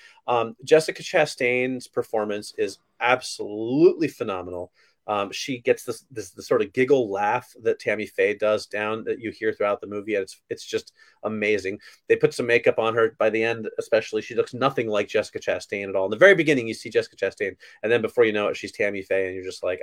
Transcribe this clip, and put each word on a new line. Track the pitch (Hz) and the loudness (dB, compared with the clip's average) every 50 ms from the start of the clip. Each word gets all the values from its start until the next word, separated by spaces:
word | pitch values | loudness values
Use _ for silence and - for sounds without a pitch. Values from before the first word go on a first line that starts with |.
| - - - _ - | -20 -20 -20 _ -4
Um, | 123 123 117 113 113 110 _ - | -2 0 0 0 -2 -6 _ 2
Jessica | - 151 160 156 - 170 - 160 | 6 6 6 6 4 -6 -10 -6
Chastain's | - - 170 151 - - - 131 123 123 127 127 127 131 123 - | -2 0 0 0 0 0 -2 -2 0 0 0 0 -2 -4 -6 -10
performance | - - 127 117 - - 110 104 104 104 107 104 - - | -8 -6 -6 -6 -2 -2 -2 -2 -2 -4 -6 -8 -8 -6
is | - 107 98 98 - _ _ _ - | -4 -4 -4 -6 -10 _ _ _ -2
absolutely | 120 120 127 127 - - - - 104 101 104 107 113 117 131 147 170 190 180 151 165 | 2 2 2 2 0 -6 -10 -10 -10 -8 -6 -6 -4 -2 2 6 6 6 6 4 -4
phenomenal. | 135 - - 123 107 95 90 90 90 90 87 90 - _ _ _ _ _ _ - | -4 -4 -4 -6 -4 -4 -6 -6 -8 -10 -10 -10 -12 _ _ _ _ _ _ -6
Um, | - 104 101 101 95 | -4 -2 -2 -2 -4
she | - - - 143 131 120 | -6 -8 -6 -6 -6 -2
gets | - 127 117 - - | 0 0 0 0 -2
this, | 127 113 - - - | -10 -10 -10 -12 -16
this, | 131 113 98 - | -14 -14 -14 -14
the | - 95 | -14 -8
sort | - - 135 113 107 | -2 0 2 2 0
of | 101 - | 0 0
giggle | 131 131 131 143 131 117 101 | 0 4 4 4 4 2 0
laugh | 98 98 104 104 117 123 - - - 123 | -2 -2 0 0 0 -2 -4 -8 -12 -4
that | 110 113 107 | -2 -2 -2
Tammy | - - 117 104 107 104 | 0 0 -2 -2 -2 -4
Faye | - - - 95 101 104 | -4 0 0 2 2 2
does | - 107 107 107 101 - | 2 2 2 2 0 -2
down | - - 104 107 107 110 113 - | -4 -6 -4 -4 -4 -4 -4 -4
that | 117 110 - | -6 -6 -6
you | 110 107 | -6 -10
hear | - - 113 110 104 | -8 -4 -4 -4 -2
throughout | - 104 101 101 - | 0 0 -2 -2 -4
the | - | -6
movie. | 98 101 104 101 107 104 | -10 -10 -8 -6 -2 -2
And | 98 95 | -2 -4
it's, | - - _ _ - | -4 -10 _ _ -12
it's | 110 - - | -12 -10 -8
just | - - 110 - - _ _ _ _ _ _ | -6 -6 -6 -6 -8 _ _ _ _ _ _
amazing. | - 107 107 107 107 104 107 98 95 95 104 - - - - _ _ - | -8 -6 -4 -2 0 0 0 0 -2 -4 -8 -8 -12 -20 -20 _ _ 0
They | 113 | 0
put | 113 - 147 - | 2 2 0 0
some | - 123 | 0 0
makeup | 117 120 120 - 127 - - | 2 2 2 4 2 2 2
on | 110 113 110 | 2 0 2
her | 120 113 110 - - | 2 2 2 2 2
by | 110 110 | 0 2
the | 104 110 113 | 2 2 0
end, | 117 113 113 107 - - | 0 -2 -4 -6 -10 -8
especially. | - - - - 110 - - - 107 104 | -8 -2 2 2 2 2 0 -6 -6 -6
She | - 120 | -4 -2
looks | 113 113 - - | -2 -2 -2 -2
nothing | 117 127 139 143 135 117 | 0 0 0 0 0 -2
like | 110 104 101 104 | -2 0 -2 -2
Jessica | - - 107 101 - - | 0 0 -2 -2 -2 -6
Chastain | 107 - 104 90 90 - - 107 101 101 98 | -8 -4 -4 -4 -4 -4 -8 -8 -6 -6 -2
at | 95 | -2
all. | 98 95 | 0 0
In | 98 | 0
the | 107 | 4
very | 107 180 196 190 | 8 10 10 10
beginning, | 165 151 156 147 127 113 | 8 4 2 2 2 0
you | 113 110 | -4 -6
see | - - 113 | -8 -6 -2
Jessica | 107 117 110 - _ | 0 -2 -2 -2 _
Chastain, | - 98 95 - - 104 95 87 _ - - - - - | -4 -4 -4 -4 -4 -6 -6 -8 _ -18 -20 -14 -6 -2
and | 110 | 0
then | 120 117 | 2 2
before | 110 101 - 123 117 | 0 0 4 4 4
you | 110 104 | 4 4
know | 104 104 | 2 0
it, | 98 - | 0 -2
she's | - - 98 | -4 -8 -8
Tammy | - - 104 101 101 98 92 | -4 -2 -2 -2 -2 -4 -4
Faye, | - 95 95 95 | -2 0 0 0
and | 92 92 | -2 -4
you're | 95 90 | -6 -8
just | 92 - - | -10 -8 -6
like, | - 90 92 - | -4 -4 -4 -4